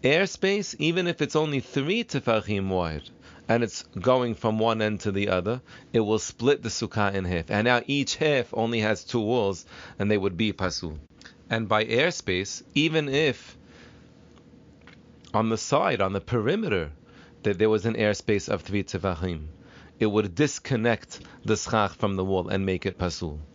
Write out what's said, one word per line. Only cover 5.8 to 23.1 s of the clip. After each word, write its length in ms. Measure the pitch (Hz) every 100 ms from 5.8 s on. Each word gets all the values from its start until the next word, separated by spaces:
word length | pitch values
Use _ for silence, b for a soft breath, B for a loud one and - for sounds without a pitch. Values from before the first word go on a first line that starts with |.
| B
it 60 | 117
will 220 | 107 110
split 420 | - - 117 143
the 60 | 113
sukkah 440 | - 107 - 101
in 120 | 98
half. 260 | 90 90 82
And 140 | 104
now 180 | 113 123 -
each 280 | 143 135
half 400 | - 156 143 120
only 240 | 107 113 117
has 240 | 107 104
two 180 | - 120
walls, 460 | 107 123 101 92 - B B B
and 100 | 101
they 80 | 104
would 200 | 95 87
be 160 | 110
pasul. 460 | 95 92 85 85 76 71 - B B -
And 180 | 113 110
by 160 | 107
airspace, 760 | 110 117 160 170 - 92 101 - -
even 340 | - 156 156 147
if 500 | 139 156 123 - - B B B B B - - - - - - - - - - - -
on 140 | 104 110
the 100 | 110
side, 420 | - 143 196 120
on 120 | 98
the 80 | 98
perimeter, 720 | - 123 107 196 214 101 78 73 - B B B
that 160 | - 92
there 100 | 107
was 180 | 107 104
an 80 |
airspace 540 | 113 107 101 - 104 -
of 140 | 98
three 220 | - 101
tefachim, 640 | 95 95 95 85 90 82 78 - B B B -
it 80 | 107
would 280 | 104 104
disconnect 840 | 87 143 - - 127 113 110 - - B B
the 120 | - 107
schach 400 | - 113 101 -
from 180 | 104
the 100 | 98
wall 240 | 95 95 87
and 160 | 98
make 220 | 95 92 98
it 120 | 92
pasul. 420 | 90